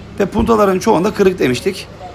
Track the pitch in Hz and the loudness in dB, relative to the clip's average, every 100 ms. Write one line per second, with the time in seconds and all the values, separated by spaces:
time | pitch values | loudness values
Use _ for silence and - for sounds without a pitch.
0 | - - 196 - - 220 202 185 220 214 | -18 -4 -2 0 2 4 4 2 2 2
1 | 196 - 190 175 151 123 190 190 - - | 0 2 0 2 0 0 -4 -6 -12 -16
2 | - | -16